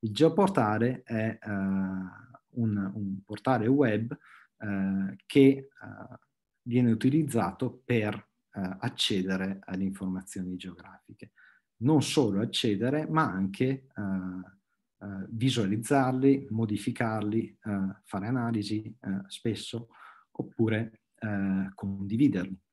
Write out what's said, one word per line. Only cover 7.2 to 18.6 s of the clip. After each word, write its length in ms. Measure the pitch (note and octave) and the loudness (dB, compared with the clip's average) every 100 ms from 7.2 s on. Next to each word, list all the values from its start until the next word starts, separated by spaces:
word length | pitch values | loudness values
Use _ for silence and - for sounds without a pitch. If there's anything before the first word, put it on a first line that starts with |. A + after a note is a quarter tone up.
| D3 A#2 G2+ G2 B2+ - | 2 0 0 -2 -6 -6
per, 300 | - A#2+ G#2+ G#2 - _ _ | -2 0 0 -4 -12 _ _
eh, 220 | - F#2 F#2 | -8 -6 -4
accedere 840 | A#2 - - G2+ F#2 F#2+ F#2+ G2 | -6 -2 0 0 0 0 -2 -6
alle 220 | - F#2+ G2 | -8 -4 -4
informazioni 720 | F#2+ F#2+ F#2 F#2+ G2+ F#2 F2+ | -4 -6 -6 -8 -10 -8 -8
geografiche. 760 | F#2 E2 - - _ - - _ - _ _ _ | -10 -14 -20 -20 _ -20 -20 _ -20 _ _ _
Non 260 | A#2+ D#3 | 2 4
solo 380 | - - A#2+ G2 | 4 2 2 2
accedere, 680 | A2 - A#2+ G2+ A#2+ D3 D#3 | -2 0 0 2 0 0 0
ma 140 | D#3 | 0
anche, 640 | D#3 F#2+ F#2+ G2 C3 C3+ - | 0 0 -4 0 -2 -2 -8
eh, 0 | - G2+ F#2+ F#2 F#2 F#2 _ _ _ _ _ | -8 -4 -4 -6 -10 -12 _ _ _ _ _
eh, 260 | G2+ G2 - | -10 -10 -8
visualizzarli, 1160 | A2+ B2+ A#2 F#2+ G#2+ A#2+ C#3+ B2+ B2+ C3+ C#3 C#3 | 0 0 2 0 0 2 2 4 4 4 4 0
modificarli, 1080 | A2 A2+ G#2 - A#2 A#2 A2 G#2 A2 A2+ - | -2 -2 -2 -4 -2 -2 -2 0 -2 -2 -10
eh, 380 | A2 G2+ F#2+ G2 | -6 -2 -2 -6
fare 240 | _ G2+ G2+ | _ -6 -4
analisi, 680 | B2+ A#2+ A2+ | -2 -2 -2